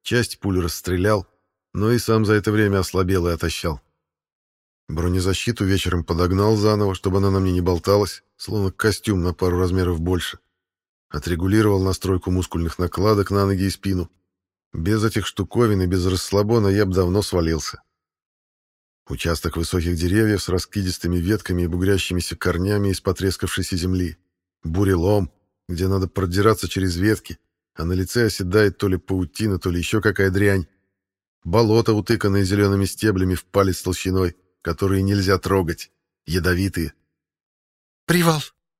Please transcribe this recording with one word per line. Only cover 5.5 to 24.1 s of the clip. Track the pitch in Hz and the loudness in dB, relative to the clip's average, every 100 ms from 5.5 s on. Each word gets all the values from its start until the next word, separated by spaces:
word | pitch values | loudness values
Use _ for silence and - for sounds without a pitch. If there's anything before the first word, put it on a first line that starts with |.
| 110 | -2
вечером | 98 98 90 87 | 0 0 0 -4
подогнал | 80 85 90 95 104 110 | -2 0 0 2 2 2
заново, | 107 104 101 | 2 2 0
чтобы | 92 98 95 | -2 -2 0
она | 98 | 2
на | 95 | 2
мне | 95 | 2
не | 90 | 0
болталась, | 87 87 92 104 101 - _ _ | 0 0 2 2 2 -4 _ _
словно | - 107 95 | -6 -2 -2
костюм | - 110 98 - 98 | 0 0 0 -2 0
на | 87 | 0
пару | 82 92 90 | 0 -2 0
размеров | 92 92 90 85 | 0 0 0 -2
больше. | 85 92 - - _ _ _ _ _ _ _ | -2 -2 -4 -12 _ _ _ _ _ _ _
Отрегулировал | 76 78 85 92 107 107 98 | -10 -4 -2 2 2 4 2
настройку | 95 92 92 92 90 | 0 -2 -2 -2 0
мускульных | 92 90 85 82 - | -2 -2 -4 -4 -4
накладок | 87 - 101 104 95 | -4 0 2 2 2
на | 101 98 | 0 0
ноги | 98 | 0
и | 95 | -2
спину. | - 98 92 85 _ _ _ _ _ _ | -4 -4 -4 -4 _ _ _ _ _ _
Без | - 82 107 | -6 -2 0
этих | 110 110 92 | 0 -2 -4
штуковин | - 95 113 117 101 | -6 -4 0 2 2
и | 92 | 0
без | 92 90 | 0 0
расслабона | 92 - 101 104 117 98 | -2 0 0 2 2 2
я | 98 101 | 2 2
б | |
давно | 90 90 98 | 2 2 0
свалился. | 101 90 82 80 - - _ _ _ _ _ _ _ _ _ _ _ _ _ | 0 0 0 -2 -6 -12 _ _ _ _ _ _ _ _ _ _ _ _ _
Участок | 71 85 82 82 82 | -6 -2 -2 -4 -4
высоких | 82 92 82 87 | -2 -2 -2 -2
деревьев | 87 101 110 101 | 0 2 2 0
с | - | 0
раскидистыми | 90 - 107 92 90 87 90 | -4 -2 -4 -4 -4 -2 -2
ветками | 87 107 - 90 | 0 -2 -2 -2
и | 87 | 0
бугрящимися | 87 95 98 - 90 - - | 0 2 0 0 -4 -4 -4
корнями | 92 85 95 104 101 | -2 0 0 0 0
из | 92 | -2
потрескавшейся | - 90 95 - 92 - 90 92 | -2 -2 -2 -2 -6 -4 -4 -2
земли. | 90 92 90 | -2 -2 -2